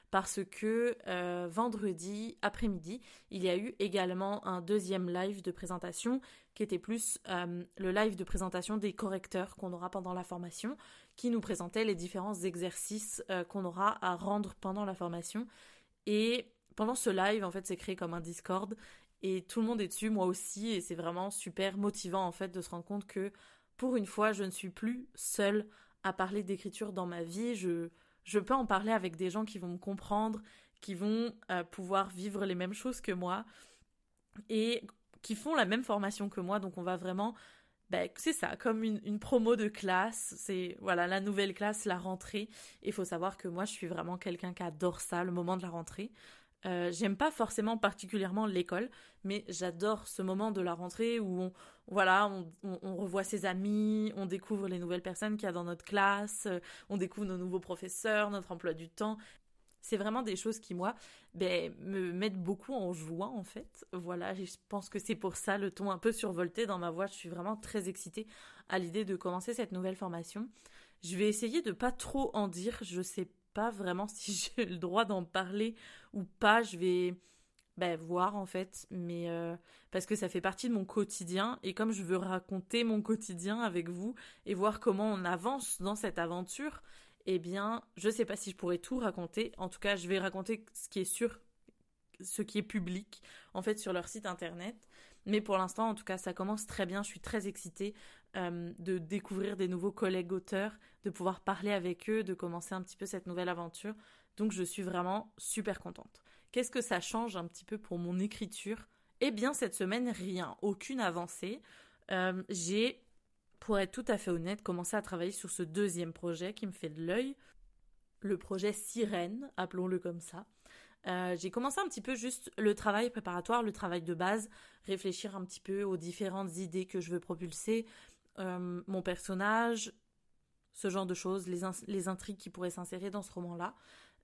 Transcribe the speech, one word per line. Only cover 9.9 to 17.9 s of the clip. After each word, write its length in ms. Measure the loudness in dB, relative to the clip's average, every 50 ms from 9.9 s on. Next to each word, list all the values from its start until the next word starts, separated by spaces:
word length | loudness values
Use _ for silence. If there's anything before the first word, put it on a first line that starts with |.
| -2 -2 -4 -2 -4
la 100 | -4 -4
formation, 520 | -4 -6 -6 -6 -6 -6 -6 -6 -6 -6 -6 -10 -18 -20 -20 -20 -20 _
qui 160 | -2 0 2
nous 100 | 2 2
présentait 440 | 2 0 -2 -2 -2 -2 0 2 2
les 100 | 2 2
différents 400 | 0 -2 -4 -4 -2 -2 -2 -2
exercices, 880 | -2 -2 -2 -2 0 -2 -2 -2 -4 -4 -4 -4 -4 -4 -4 -6 -6 -4 -2
euh, 140 | -2 -2 -2
qu'on 200 | -2 -2 -2 -2
aura 400 | -2 0 2 2 2 2 2 2
à 120 | 0 0
rendre 380 | 0 2 2 2 2 0 -2 -4
pendant 300 | -6 -4 -4 -2 -2 -2
la 100 | -2 -2
formation. 520 | -2 -4 -4 -4 -4 -6 -4 -4 -4 -6 -6 -10 -18 -20 -20 -20 -20 -20 _ _ _ 0
Et 460 | 2 4 6 6 6 4 2 0 -4 _ _ _ -8 -2
pendant 220 | 0 2 2 2
ce 140 | 2 4 4
live, 340 | 4 6 6 6 4 4 2
en 60 | 0 -2
fait, 140 | -2 -4
c'est 100 | -4 -4
créé 180 | -4 -2 -4